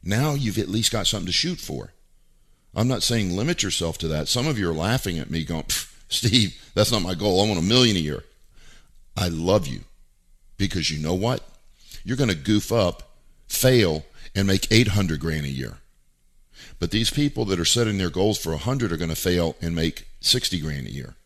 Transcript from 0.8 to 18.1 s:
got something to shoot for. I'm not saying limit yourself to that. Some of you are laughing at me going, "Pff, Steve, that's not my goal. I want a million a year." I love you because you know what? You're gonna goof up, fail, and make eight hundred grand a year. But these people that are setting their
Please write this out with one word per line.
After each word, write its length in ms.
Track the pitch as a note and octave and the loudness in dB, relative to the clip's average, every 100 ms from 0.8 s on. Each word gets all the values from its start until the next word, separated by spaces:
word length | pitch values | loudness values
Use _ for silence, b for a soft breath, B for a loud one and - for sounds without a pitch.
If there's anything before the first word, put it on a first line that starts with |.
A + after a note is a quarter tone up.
| A2 | 0
got 160 | A2+ G2 | 0 -2
something 180 | G#2 F2+ | -2 -2
to 80 | |
shoot 260 | F2 F#2 E2+ | -2 -2 -6
for. 340 | - D2 G1+ _ _ _ _ _ _ _ _ - | -8 -10 -10 _ _ _ _ _ _ _ _ -2
I'm 120 | A#2 | 0
not 140 | B2 | 2
saying 340 | - A#2 G2 F2+ | 0 0 0 0
limit 280 | B2+ F3 | -2 -2
yourself 340 | G2 F2 E2+ D#2+ | -2 -2 -2 -2
to 100 | E2 | -2
that. 180 | D2+ D#2 | -2 -2
Some 180 | B2 C#3 | -2 0
of 140 | B2+ | 0
you 100 | F#2 | -2
are 40 | |
laughing 440 | D#2 F2+ B2+ - E2 | 0 2 0 0 -6
at 140 | C2 | -4
me 120 | D#2+ | -4
going, 200 | D#2+ D#2+ | -4 -6
"Pff, 280 | - - - - - | -4 -6 -6 -16 -6
Steve, 480 | - A#2 B2 G2+ - B - | -2 4 4 4 -2 B 0
that's 160 | G#2 | 2
not 100 | A2+ | 2
my 140 | F#2+ F2+ | -2 -2
goal. 260 | G2+ F2+ | 2 4
I 60 | G#2+ | 4
want 120 | F#2+ | 4
a 40 | |
million 340 | E2+ B2 B2 G2 | 4 4 4 4
a 20 | |
year." 240 | D2+ D2 - _ - b b b b - - - | -2 -6 -10 _ -20 b b b b -20 -16 -4
I 120 | F#2 | -4
love 380 | D#2+ E2+ G#2 D2+ | -2 2 2 2
you 140 | B1 - - - _ _ - - - | -8 -12 -20 -20 _ _ -20 -20 -4
because 340 | G2 F2+ D2+ | -4 -2 -2
you 100 | D#2 | -2
know 140 | D#2 F#2 | -2 0
what? 260 | G#2+ B2+ - - - B B B | 0 -2 -6 -20 -20 B B B
You're 140 | F2 B2+ | -8 0
gonna 180 | C3 F2 | 0 0
goof 360 | C#2+ G#2+ - | 2 2 2
up, 460 | A#2 F#2 - - - - - - | 2 2 0 -14 -20 -20 -20 -8
fail, 580 | - B2+ B2+ G2 D#2 D2+ B B G2 | 2 4 6 4 2 -4 B B -2
and 120 | G2 | 2
make 240 | G2 - | 2 6
eight 180 | A2 A#2+ | 6 6
hundred 300 | G2 F#2+ D#2+ | 2 0 -2
grand 260 | D#2+ D#2 C#2+ | -2 -4 -4
a 40 | |
year. 300 | C2+ B1 - - _ _ _ _ _ _ B B B | -6 -8 -12 -20 _ _ _ _ _ _ B B B
But 140 | - | -2
these 180 | A2 A2+ | 0 0
people 360 | - D3 B2+ G#2+ | 0 0 0 -2
that 140 | F#2+ | 0
are 60 | E2 | 2
setting 320 | A#2 A2+ G2+ | 2 2 2
their 140 | F#2 | -2